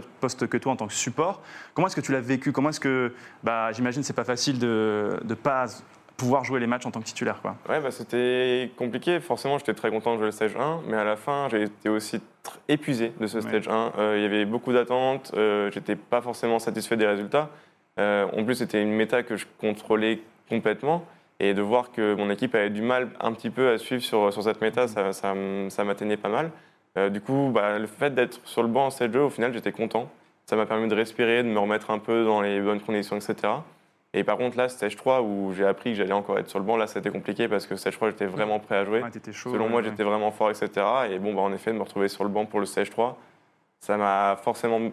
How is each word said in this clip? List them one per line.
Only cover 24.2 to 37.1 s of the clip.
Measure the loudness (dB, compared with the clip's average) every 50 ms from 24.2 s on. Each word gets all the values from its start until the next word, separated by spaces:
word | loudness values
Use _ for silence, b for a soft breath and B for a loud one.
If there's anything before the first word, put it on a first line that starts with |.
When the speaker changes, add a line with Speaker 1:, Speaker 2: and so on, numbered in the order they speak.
| 4 4 2
Speaker 2:
sur | 0 0
cette | 0 0 2
méta, | 0 0 2 2 0 0
ça, | 0 0 -2 -2 -2
ça | -2 -2 -2 -2
m-, | -2 -2 -4 -4 -4 -6 -4
ça | -4 -2 -2
m'atteignait | -2 -2 -2 -2 -2 -2
pas | -2 0 0
mal. | 0 0 -2 -4 -6 B B B B B B B -2 0
Euh, | 0 0
du | 0 -2
coup, | -2 0 0 2 2 2 2
bah, | 2 2 2 0 0
le | -2
fait | -6 -4 -2 -2 0 2
d'être | 2 2 2 0 -6 -16
sur | -4 0 0 2
le | 2
banc | 2 2 2
en | 2
stage | 0 0 0 0
deux, | 2 4
au | 2 2
final, | 2 0 0 0 0
j'étais | -2 -4 -4
content. | -4 -2 -2 -2 -2 -2 -4 -6 -10 b b b b b _
Ça | -2 0
m'a | 0 2
permis | 2 0 0 0 2
de | 2
respirer, | 2 0 0 0 2 2 4 4 4 2
de | 2
me | 2 2
remettre | 2 2 2 0 0 -2 -4
un | -2
peu | -2 0 2 2 4
dans | 4 4 4
les | 2 2 0 0
bonnes | 2 0 0 0
conditions, | -2 -2 -2 -2 -2 -2 -4
et | -4
cetera. | -4 -4 -4 -2 0 0 0 -2 -4 b b b b b b b b _ -2
Et | 0 2
par | 2 0 0
contre, | 0 -2 0
là, | 0 0 -2
stage | -2 -2 -4 -4 -4
trois, | -2 0 2 2 2 2
où | 0 -2 -2 -2 -2 0
j'ai | 2 2
appris | 2 2 0 -2 -4 -2
que | 0
j'allais | 0 2 0
encore | 0 0 0 -2 -2
être | -2 -2
sur | -4 -4
le | 0
banc, | 0 2
là, | 2 0 0
c'était | -2 -4 -4 -4